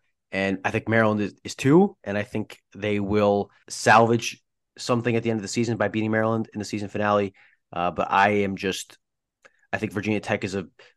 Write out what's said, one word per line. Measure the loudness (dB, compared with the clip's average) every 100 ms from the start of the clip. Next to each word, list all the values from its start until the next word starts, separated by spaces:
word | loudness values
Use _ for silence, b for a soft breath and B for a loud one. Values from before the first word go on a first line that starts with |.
| _ _ _
And | -2 -2 -2
I | -2
think | -4 0
Maryland | 2 2 2
is, | -4 -8
is | -14
two. | -2 4 4 4 0
And | -8 -6
I |
think | -6 -8 -10 -14 _
they | -8 -4 -2
will | 0 2 4 2 -2 _ -16
salvage | 0 6 6 6 2 -2 -12 _ _ _ -10
something | -4 -2 0
at | -2
the | -2
end | -4
of |
the | -4
season | -4 -2 -2
by | -2
beating | -2 -2
Maryland | 0 0 0 -4
in | -8
the |
season | -8 -8 -6
finale. | -2 2 2 0 b b b _
Uh, | -4 -4
but | -2 2
I | 4 4 2
am | -2 -4
just, | -4 -6 -10 -20 _ _ _ _ b b b
I | -6
think | -4
Virginia | -4 -2 -2
Tech | -2 -4
is | -4 -6
a | -8 _ b